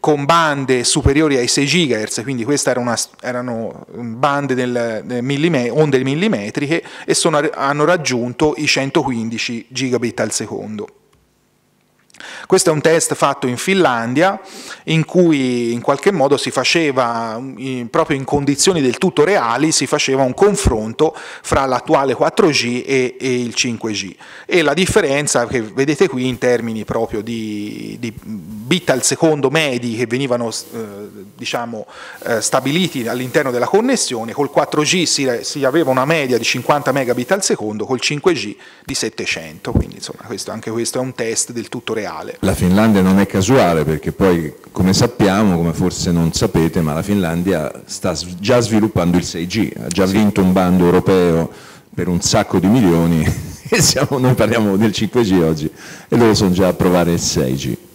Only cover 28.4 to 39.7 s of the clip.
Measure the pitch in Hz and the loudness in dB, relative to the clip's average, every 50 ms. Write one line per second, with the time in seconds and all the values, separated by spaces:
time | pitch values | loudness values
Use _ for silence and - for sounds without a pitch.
28.4 | 82 82 110 107 107 123 170 180 - - 135 127 117 - 139 - - 165 156 147 | -12 -14 -14 -14 -4 -2 -2 -2 2 0 0 2 2 -2 0 2 2 2 2 4
29.4 | 135 135 139 160 160 147 127 123 120 123 113 110 123 113 131 131 139 131 120 120 | 2 2 2 2 0 2 -2 -2 -4 -4 -2 -2 -2 -2 -2 -2 -2 -2 -2 -2
30.4 | 120 117 110 - - - - 117 113 104 101 101 104 101 - 107 95 104 - - | -2 -4 -6 -8 -12 -12 -12 -12 -12 -12 -12 -14 -16 -16 -16 -18 -20 -20 -16 -14
31.4 | 135 120 - 131 120 117 117 110 - - - - - - - - - - 117 110 | -10 -6 -6 -6 -6 -6 -10 -12 -12 -14 -16 -20 -18 -18 -18 -12 -6 -4 -2 -2
32.4 | 107 - - 135 123 135 139 175 190 170 - 139 117 113 117 127 127 127 - 165 | -2 0 -2 0 0 0 0 0 0 0 -2 -4 -4 -4 -4 -4 -6 -2 0 0
33.4 | 147 135 123 120 123 - - 196 226 254 269 - - - 131 113 110 113 107 - | 0 0 0 0 0 2 2 2 4 4 0 0 0 -4 -4 -6 -6 -6 -2 -2
34.4 | 143 135 - 170 151 - - 151 151 139 151 185 165 139 - - 139 131 120 113 | -2 0 2 0 0 2 0 0 0 2 2 0 2 0 0 0 0 -2 -2 -2
35.4 | - - - 151 135 131 123 170 165 135 127 127 127 143 165 165 143 131 123 113 | -4 -8 -6 -2 -2 2 2 2 2 4 2 2 2 2 2 0 2 0 0 0
36.4 | 110 - - 131 123 - 151 147 135 143 131 143 131 120 120 120 123 - 190 208 | 0 0 -2 -4 0 0 0 2 2 0 0 0 0 0 0 -2 0 0 0 0
37.4 | 196 - - - - 107 107 107 107 101 131 123 - - 151 147 - 185 175 135 | 2 0 -2 -2 -2 -6 -6 -6 -4 -4 -4 -2 -2 -2 -4 0 2 0 0 0
38.4 | 104 104 - - - - - - _ - 139 - - 113 - - 101 - - - | -4 -8 -10 -14 -18 -20 -20 -20 _ -8 -6 -4 -4 -6 -6 -6 -6 -6 -6 -6
39.4 | 82 80 78 - _ 131 | -8 -14 -16 -12 _ -2